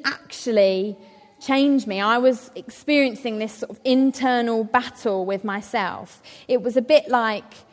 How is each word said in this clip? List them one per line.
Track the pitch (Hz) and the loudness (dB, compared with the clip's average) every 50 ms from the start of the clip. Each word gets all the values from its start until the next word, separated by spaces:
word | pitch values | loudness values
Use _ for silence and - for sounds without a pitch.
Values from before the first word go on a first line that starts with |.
| - | -6
actually | 277 - - - - - - - 247 226 208 196 190 190 190 196 214 190 - - - - - - - _ _ | -8 -8 -8 -10 -16 -18 -10 -6 0 2 4 4 4 2 0 -2 -4 -6 -10 -16 -20 -20 -20 -20 -20 _ _
change | - - 269 269 277 285 277 269 208 | -4 0 2 4 4 4 4 2 0
me. | 214 190 190 | -2 -2 -2
I | 202 214 233 247 | 0 2 2 4
was | 247 262 247 - - - - | 4 4 2 2 -2 -14 -16
experiencing | 190 170 - - - - 294 294 285 277 254 214 - - 240 220 214 | -18 -16 -16 -16 -8 -2 0 2 2 2 2 0 -4 -6 -6 -6 -6
this | 214 214 - | -6 -8 -8
sort | - - - | -10 -12 -12
of | 214 - - | -12 -6 -2
internal | 262 254 262 269 269 - - 254 254 247 240 240 233 226 226 220 | 2 4 4 4 2 2 0 0 0 2 2 0 0 0 -2 0
battle | 214 - 247 247 - - - - 226 196 190 185 | 0 0 -2 -2 -2 -8 -6 -4 -2 -2 -2 -2
with | 190 196 196 214 | -2 -4 -4 -4
myself. | 208 196 208 202 - - 226 190 175 92 98 - - - - - - - - - - | -6 -6 -6 -6 -6 -4 -2 -2 -4 -4 -8 -12 -16 -20 -20 -20 -20 -20 -18 -4 -2
It | 254 247 196 | 0 0 0
was | 247 220 | 0 0
a | 262 233 | 0 2
bit | 240 311 294 - - | 4 4 4 4 2
like | 254 240 226 220 214 208 - - - - - _ | 0 0 0 0 -2 -4 -8 -14 -20 -20 -20 _